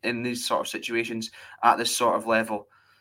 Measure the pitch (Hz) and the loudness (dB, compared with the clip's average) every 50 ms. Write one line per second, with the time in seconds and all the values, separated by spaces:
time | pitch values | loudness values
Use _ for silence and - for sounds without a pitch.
0 | - 113 120 117 117 123 120 120 - - - - - - - 107 - 117 117 117 | -4 -4 -2 -2 -4 -4 -4 -4 -2 0 0 0 -2 -4 -8 -8 -6 -4 -2 -2
1 | 113 113 117 113 110 - - - - - - - - 120 107 107 107 107 - - | -2 -2 -4 -6 -8 -8 -12 -16 -20 -20 -6 2 4 4 4 4 2 -2 0 2
2 | 123 113 92 101 107 113 113 110 113 113 110 101 - - _ _ _ _ _ _ | 2 2 2 2 2 2 2 2 2 0 -4 -6 -6 -10 _ _ _ _ _ _